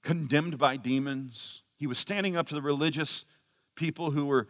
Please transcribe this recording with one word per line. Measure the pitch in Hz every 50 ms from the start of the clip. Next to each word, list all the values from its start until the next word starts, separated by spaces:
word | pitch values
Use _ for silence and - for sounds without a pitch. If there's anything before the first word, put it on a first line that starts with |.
| -
condemned | - 170 170 151 123 139 147 160 170 156
by | 120 143 131 135
demons. | 135 104 127 131 135 139 139 135 135 135 127 117 - - - - - - _ _
He | - 143
was | 131 123
standing | - - - 202 202 196 190 175
up | 170 160
to | - 151
the | 147
religious | 139 143 143 139 156 165 143 151 156 - - - - - _ _ _ _ _ _ _ _ _
people | - 165 170 - - 170 156
who | 139 151 143
were | 143 139 127 107